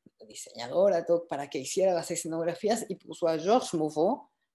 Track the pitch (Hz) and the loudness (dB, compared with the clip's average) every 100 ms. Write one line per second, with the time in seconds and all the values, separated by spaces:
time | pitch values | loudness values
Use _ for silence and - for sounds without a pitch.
0 | _ _ 220 214 - - 120 160 202 170 | _ _ -20 -18 -16 -12 -4 2 4 4
1 | 165 170 170 147 139 143 131 - 190 175 | 2 0 0 -8 -6 -6 -4 0 2 2
2 | 160 170 170 165 170 170 208 226 - 180 | -2 -6 -4 -4 -4 -2 -2 -2 -2 -10
3 | - 156 170 160 165 247 247 170 151 151 | -12 -2 0 0 2 2 2 -2 -2 2
4 | 175 269 - _ _ | 2 0 -6 _ _